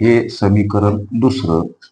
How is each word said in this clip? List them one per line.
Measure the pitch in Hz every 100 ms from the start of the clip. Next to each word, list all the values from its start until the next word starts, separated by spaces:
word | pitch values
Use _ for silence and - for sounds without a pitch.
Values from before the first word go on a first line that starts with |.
हे | 113 117 -
समीकरण | - 101 101 101 107 104 104 101 117
दुसरं. | 127 - 82 82 85 - -